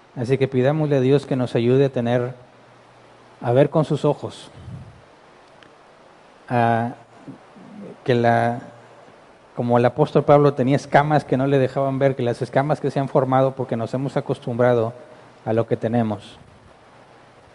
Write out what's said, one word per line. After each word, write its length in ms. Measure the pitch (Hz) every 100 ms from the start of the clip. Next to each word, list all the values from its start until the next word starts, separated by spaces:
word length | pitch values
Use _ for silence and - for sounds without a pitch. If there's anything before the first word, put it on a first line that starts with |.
| _ -
Así 200 | 117 135
que 120 | 131
pidámosle 480 | 131 127 156 151 139
a 40 |
Dios 260 | 127 143 -
que 100 | 135
nos 180 | 123
ayude 300 | 127 117 131
a 40 | 139
tener, 440 | 127 120 123 123 127 - - - - - - - - - -
a 120 | 120
ver 180 | 120 147
con 140 | 165
sus 200 | 151 147
ojos, 460 | 151 143 107 - - - - - - - - - - - - - - - - - - - - - -
a 460 | 123 117 117 117 - - - - - - - - - - -
que 140 | - 120
la, 460 | 117 117 117 120 - - - - - - - - _
como 240 | - 120 120
el 60 |
apóstol 400 | 120 135 151 -
Pablo 300 | 143 147 143
tenía 200 | 139 127
escamas 500 | 139 - 147 147 151
que 120 | - 131
no 100 | 139
le 120 | 139
dejaban 420 | 127 - 139 135
ver, 160 | 139 131
que 80 |
las 180 | 120 117
escamas 380 | 127 - 143 147
que 100 | 143
se 80 | 143
han 100 | 139
formado 440 | 151 131 131 135
porque 240 | 127 123 117
nos 180 | 113
hemos 220 | 127 139 147
acostumbrado 760 | - 139 - 120 123 120 110 123 - - - - -
a 60 |
lo 160 | 113 113
que 80 | 120
tenemos, 600 | 113 120 110 104 - - - - - - - - - - - - -